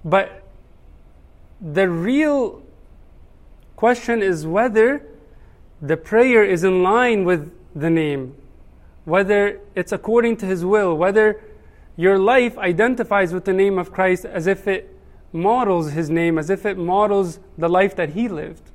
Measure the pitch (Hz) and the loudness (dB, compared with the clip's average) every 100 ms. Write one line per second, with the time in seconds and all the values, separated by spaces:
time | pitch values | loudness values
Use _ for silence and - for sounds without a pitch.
0 | 165 190 196 - - - - - - - | 0 0 0 -10 -20 -20 -20 -20 -20 -20
1 | - - - - - - 170 151 190 170 | -20 -20 -20 -20 -20 -18 -6 -2 0 0
2 | 180 277 302 285 226 - - - - - | -2 0 0 0 -2 -6 -20 -20 -20 -20
3 | - - - - - - - - 220 247 | -20 -20 -20 -20 -20 -20 -20 -2 0 0
4 | 240 233 196 170 156 180 247 214 233 285 | -2 -2 0 -2 -2 -2 0 4 2 2
5 | - - - - - - - - 143 160 | -8 -20 -20 -20 -20 -20 -20 -14 -4 -4
6 | - 214 254 233 202 180 185 185 185 226 | 0 2 6 6 4 2 2 2 2 2
7 | 247 214 180 175 147 - - 151 160 165 | 2 2 2 0 -2 -18 -18 -6 0 0
8 | 156 139 127 139 - - - - - - | 0 -4 -8 -14 -20 -20 -20 -20 -20 -20
9 | - 175 196 208 202 - - - 175 196 | -2 -2 2 2 0 -4 -12 -10 -6 -6
10 | - 233 233 226 190 185 180 214 190 156 | 0 0 2 -2 -4 -4 0 0 0 0
11 | 180 202 214 214 - - - - - - | 2 4 2 0 -12 -20 -20 -20 -20 -2
12 | 175 196 196 254 240 240 196 170 226 240 | 2 2 4 2 2 -2 -4 0 0 0
13 | 226 202 185 180 190 185 196 190 175 - | 0 0 0 -2 -2 2 2 0 -6 -2
14 | 185 185 - 180 165 190 - 185 - - | 0 0 -4 -6 -2 -2 -2 -6 -6 -20
15 | - - - 165 185 247 220 175 156 147 | -20 -20 -14 -4 0 0 0 0 -2 -4
16 | 156 165 170 160 151 190 208 190 170 190 | -2 0 0 0 -2 -4 -4 -6 -2 0
17 | 196 202 180 160 - - 165 180 196 190 | 2 0 -2 -6 -20 -6 0 2 2 -2
18 | 160 165 240 165 160 165 - | -6 -4 -6 -6 -12 -16 -20